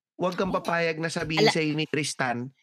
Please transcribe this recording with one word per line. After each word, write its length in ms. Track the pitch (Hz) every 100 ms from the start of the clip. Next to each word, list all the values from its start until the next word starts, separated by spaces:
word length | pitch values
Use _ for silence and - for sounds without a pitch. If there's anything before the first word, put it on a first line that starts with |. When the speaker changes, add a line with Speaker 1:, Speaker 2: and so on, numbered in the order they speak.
| _ -
Speaker 1:
"Wag 160 | 180 180
kang 160 | 190
Speaker 2:
Oo. 80 | -
Speaker 1:
papayag 400 | 180 170 170 160
na 80 | 165
sabihin 400 | 175 156 160 214
Speaker 2:
Ala- 80 | 170
Speaker 1:
sa'yo 160 | 151
ni 160 | 151 156
Tristan 640 | 143 139 - 131 120 127 _